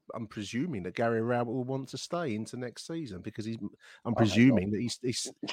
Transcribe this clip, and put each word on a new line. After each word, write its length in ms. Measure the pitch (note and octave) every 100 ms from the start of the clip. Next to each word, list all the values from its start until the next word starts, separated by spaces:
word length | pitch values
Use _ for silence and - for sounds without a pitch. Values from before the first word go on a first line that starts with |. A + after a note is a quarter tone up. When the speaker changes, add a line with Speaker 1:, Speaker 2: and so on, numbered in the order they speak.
| -
Speaker 1:
I'm 140 | - A2
presuming 560 | - G2+ A#2 F3+ A#2
that 120 | F2+ F2+
Gary 260 | A#2 A2+
Rowett 240 | A#2 A#2+ A#2+
will 160 | B2+
want 260 | B2 C3+ C3
to 80 | C3
stay 380 | - F3 E3 G#2+
into 200 | A2 B2
next 280 | B2+ - -
season 360 | E3 C3+ F2+
because 240 | G2+ A2 G#2+
he's, 120 | A2+
I'm 60 |
Speaker 2:
I 60 | G2+ - - - A#2+
hope 0 |
not. 120 | A#2
Speaker 1:
presuming 540 | A2 G2+ B2+ A2 G2
that 80 | G#2
he's, 180 | A#2+ -
he's, 300 | B2 A2+ B2+ - -